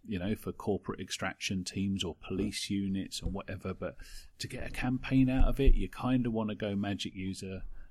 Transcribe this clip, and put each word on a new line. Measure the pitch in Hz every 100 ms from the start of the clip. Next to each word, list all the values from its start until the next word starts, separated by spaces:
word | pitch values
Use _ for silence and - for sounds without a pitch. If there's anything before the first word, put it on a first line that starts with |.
| -
you | 101
know, | 90
for | 110 -
corporate | 90 - 98 - -
extraction | 95 - 95 - - 98
teams | 90 - 98 98
or | 92 76 -
police | 95 104 98 -
units | 101 98 95 92 -
and | 87
whatever, | 95 - 92 95
but | 92 92 - - - - -
to | -
get | 123 117
a |
campaign | - 127 127 - 131 131
out | 131 127
of | 113
it, | 135
you | - 95
kinda | - 127 127 120
wanna | 110 107
go | 104 104
magic | 101 101 101 -
user, | 92 92 95 95 95 - - -